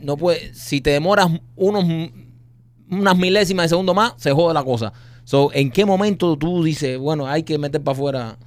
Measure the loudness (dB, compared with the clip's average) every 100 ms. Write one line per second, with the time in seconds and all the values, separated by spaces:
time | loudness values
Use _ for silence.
0 | -6 -2 0 0 -4 -14 -6 -2 0 0
1 | 2 2 2 0 -6 -2 0 2 0 -2
2 | -6 -12 -20 -20 -20 _ _ _ -8 0
3 | 2 2 4 2 2 0 2 2 2 2
4 | 0 -2 0 2 2 2 -2 -4 -4 -10
5 | -20 -20 -2 2 2 2 0 2 2 2
6 | 2 0 0 0 -2 0 0 -2 -4 -4
7 | -4 -4 -2 -4 -2 -4 -4 -4 -4 -2
8 | -2 -4 -8 -14